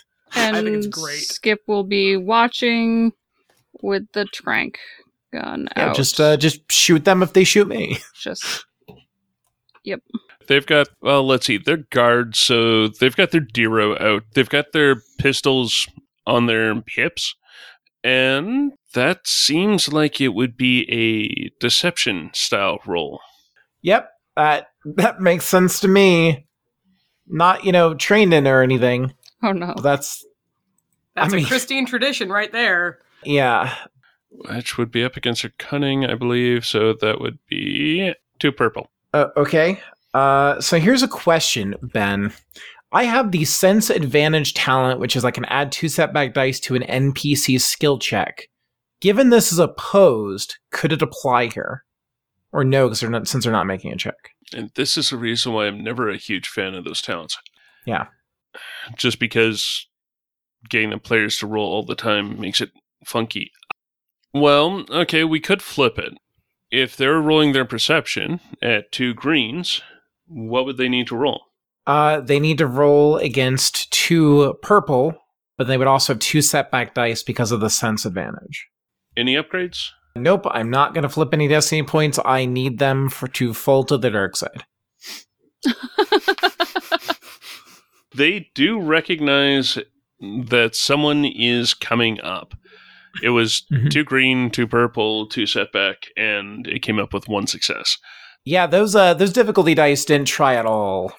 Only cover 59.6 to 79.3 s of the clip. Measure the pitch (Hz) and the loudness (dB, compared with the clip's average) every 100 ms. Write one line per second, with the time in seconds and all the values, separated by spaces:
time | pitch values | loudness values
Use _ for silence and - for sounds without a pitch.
59.6 | - - - _ _ _ _ _ _ _ | -6 -6 -10 _ _ _ _ _ _ _
60.6 | 117 117 107 104 - 113 104 - 104 107 | -4 -2 -2 -4 -2 0 0 -2 -4 -4
61.6 | 101 98 - 104 113 104 101 107 98 - | -2 -4 -4 -6 -2 -2 -2 -8 -6 -4
62.6 | 110 _ _ _ - 117 113 - - _ | -6 _ _ _ -8 -6 -4 -8 -12 _
63.6 | - - _ _ _ _ _ 139 147 143 | -20 -20 _ _ _ _ _ 2 4 4
64.6 | 160 196 - 151 170 160 160 156 - 196 | 2 -2 -6 -4 0 0 0 -2 -2 -4
65.6 | - - 127 - 87 - _ _ _ _ | -4 0 0 0 -10 -12 _ _ _ _
66.6 | - 127 127 - 135 160 151 156 151 135 | -6 -2 -2 0 0 2 2 4 4 2
67.6 | 123 113 - 156 - - 101 175 - - | -2 -4 0 0 -2 -6 -6 -8 -10 -8
68.6 | 120 107 - - 123 113 139 156 110 156 | -2 -2 -4 -4 -4 -2 0 0 0 -6
69.6 | 175 - - - _ _ _ 160 110 123 | -6 -8 -8 -20 _ _ _ -14 -6 -4
70.6 | 131 123 127 123 120 117 143 - _ _ | -4 -2 -2 -2 -4 -4 -4 -4 _ _
71.6 | _ _ - 147 151 151 127 143 156 151 | _ _ -2 2 2 0 0 2 2 2
72.6 | 147 123 147 147 147 151 156 120 131 131 | 0 4 4 6 6 2 0 0 0 0
73.6 | - - - - - 170 151 143 139 - | -2 -4 -4 -2 2 4 6 6 4 0
74.6 | - 208 196 131 147 160 _ _ _ - | 2 2 4 0 0 -2 _ _ _ -6
75.6 | 123 131 131 135 - 120 - 156 143 147 | -2 2 4 4 2 -2 0 2 2 0
76.6 | - 127 117 - 117 113 - 120 113 117 | 0 -2 -2 -2 -2 -2 -6 -2 -2 0
77.6 | 107 - 117 107 110 92 60 - - 143 | 0 -2 -2 -4 -4 -6 -8 -10 -16 -20
78.6 | - _ _ _ _ - 127 | -20 _ _ _ _ -4 0